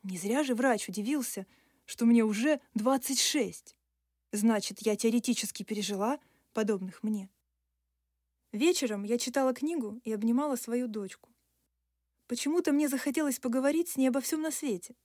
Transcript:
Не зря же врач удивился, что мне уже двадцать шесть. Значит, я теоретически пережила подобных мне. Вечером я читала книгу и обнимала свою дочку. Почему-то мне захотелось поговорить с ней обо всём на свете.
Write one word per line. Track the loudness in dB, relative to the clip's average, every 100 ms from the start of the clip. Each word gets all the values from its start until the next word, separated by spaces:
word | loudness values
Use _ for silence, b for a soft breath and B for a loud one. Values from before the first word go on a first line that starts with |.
Не | -10 -6
зря | 0 0
же | 2 2
врач | 2 2 -2
удивился, | -6 -2 -2 -2 -8 -12 b b b -16
что | 2 6
мне | 6
уже | 6 2 2 0 b
двадцать | -2 2 2 0 0
шесть. | 0 0 -2 -6 -20 _ _ _ _ _ _
Значит, | 2 2 2 -2 -4
я | -2 2
теоретически | 2 2 2 -2 -2 -8
пережила | -6 -4 -4 -2 -2 -2 b b b
подобных | -2 0 -2 -4 -6
мне. | -4 -4 -6 _ _ _ _ _ _ _ _ _ _ _ _
Вечером | 0 2 2 0 -2
я | -2 -2
читала | 0 0 0
книгу | 0 -2 -2 -4 -8
и | -6
обнимала | 0 2 2 0 -2
свою | -2 -4 -2
дочку. | -6 -8 -14 _ _ _ _ _ _ _ _ _ _ _
Почему-то | -4 0 2 2
мне | 2 2
захотелось | 0 -2 0 0 -2
поговорить | -2 0 2 0 -2
с | 2
ней | 2
обо | 2
всём | -2 -2
на | -2
свете. | -4 -4 -4 -8 -20